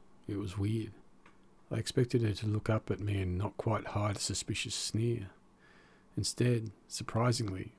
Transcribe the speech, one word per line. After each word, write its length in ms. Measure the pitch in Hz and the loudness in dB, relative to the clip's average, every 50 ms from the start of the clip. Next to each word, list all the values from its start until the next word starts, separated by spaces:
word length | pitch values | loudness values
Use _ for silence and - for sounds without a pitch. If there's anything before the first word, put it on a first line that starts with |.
| - - - - - | -12 -18 -20 -14 -8
It 100 | - 104 | -6 -4
was 220 | 98 101 92 92 104 | -4 -4 -4 -2 0
weird. 320 | 101 107 113 113 104 104 - - - - - - - - - - - - - - - - | 0 2 2 0 -2 -4 -10 -16 -20 -20 -20 -20 -20 -20 -20 -20 -20 -20 -20 -18 -10 -4
I 60 | - | -4
expected 460 | 110 107 - - 131 127 - - 120 | -4 -2 0 2 2 4 4 4 4
her 100 | 113 104 | 4 4
to 160 | 95 - 107 107 | 0 0 0 0
look 200 | 104 104 - - | 0 2 2 2
up 220 | 110 107 - - | 2 2 2 -2
at 80 | 101 - | -2 -2
me 240 | 104 104 101 98 | 0 0 0 0
and 160 | 95 90 90 92 | 2 0 0 0
not 180 | 101 - - | 0 -2 -2
quite 300 | - - 117 107 98 - - | -2 0 0 0 0 0 -2
hide 280 | - 104 104 104 101 | -2 0 0 0 0
a 40 | - | -2
suspicious 540 | - - 101 - - - 110 - - 120 - | -2 -2 -2 -4 -2 -4 -2 -4 -4 -4 -4
sneer. 560 | - - - - 110 117 120 117 113 101 92 - - - - - - - - - - - - - - - - - | -4 -4 -2 0 0 0 0 0 -2 -4 -8 -14 -18 -20 -20 -20 -20 -20 -20 -20 -20 -20 -20 -20 -20 -18 -8 -4
Instead, 560 | 110 101 - - - 120 123 123 113 113 104 - - - - | -2 -2 -2 0 2 2 2 2 2 0 -4 -10 -14 -14 -10
surprisingly, 840 | - - - - - 110 120 123 117 - 113 98 92 95 101 - - | -8 -8 -6 -2 0 2 4 4 4 2 0 -2 -4 -6 -8 -10 -12